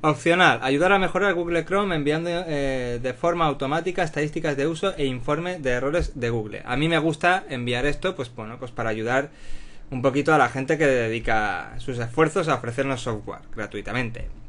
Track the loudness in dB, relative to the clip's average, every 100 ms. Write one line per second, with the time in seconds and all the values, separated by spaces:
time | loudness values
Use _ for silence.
0 | 2 2 2 6 6 6 2 2 4 4
1 | 4 2 2 2 0 0 2 0 2 0
2 | 0 0 0 -4 -2 -2 -2 -2 -4 -4
3 | -4 -2 0 2 0 0 -2 -2 -2 -2
4 | -2 0 -2 -2 -2 0 0 0 -2 0
5 | -2 -2 -2 -2 -2 -4 -2 0 2 0
6 | 0 -2 -2 -2 -4 -10 -4 0 2 2
7 | 2 2 2 2 0 -6 -2 0 0 0
8 | -4 -4 -8 -8 -12 -10 -10 -4 -2 -2
9 | 0 0 0 -10 -6 -6 -6 -14 -8 0
10 | 2 2 4 6 4 2 -2 2 4 4
11 | 2 -2 2 2 2 -4 -6 -8 -6 -4
12 | -4 2 4 4 0 0 -2 -2 -2 -2
13 | -4 -6 -6 -12 -10 -8 -6 -6 -4 -4
14 | -4 -6 -8 -10